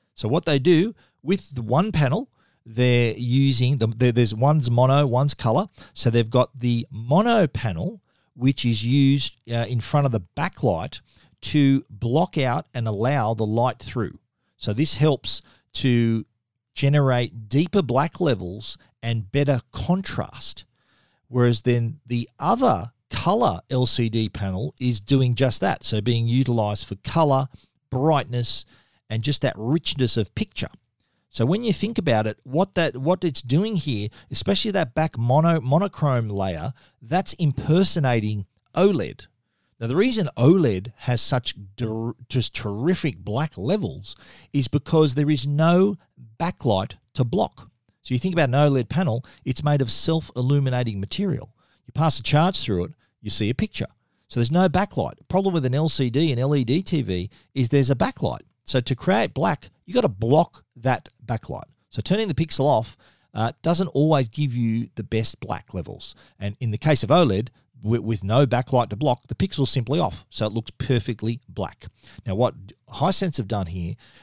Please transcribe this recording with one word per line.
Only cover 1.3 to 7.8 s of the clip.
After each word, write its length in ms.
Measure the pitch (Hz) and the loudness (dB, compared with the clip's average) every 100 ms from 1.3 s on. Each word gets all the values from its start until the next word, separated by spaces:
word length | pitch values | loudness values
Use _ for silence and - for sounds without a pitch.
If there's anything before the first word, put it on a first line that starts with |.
| 196 - | -2 -4
the 80 | 131 | -8
one 280 | 110 139 214 | 0 0 2
panel, 380 | 160 131 185 277 _ _ _ - | 2 2 0 -4 _ _ _ -8
they're 500 | 110 123 120 117 104 | 0 2 4 2 -2
using, 640 | 123 135 139 120 123 139 | 0 2 4 2 0 2
the, 100 | 113 | 0
there, 240 | 117 123 | 2 2
there's 220 | 120 110 | 4 2
one's 380 | 107 139 156 120 | 2 2 2 2
mono, 340 | 120 131 139 143 | 4 4 4 2
one's 300 | 123 143 - | 2 0 0
colour. 320 | - 165 190 - - | 0 0 -2 -10 -16
So 160 | - 120 | -2 2
they've 200 | 117 110 | 2 2
got 300 | 123 - 127 | 2 2 -2
the 280 | 120 117 - | -2 -2 -4
mono 560 | 107 117 170 233 226 156 | -10 0 2 4 2 2
panel, 540 | - 113 82 | -2 -4 -4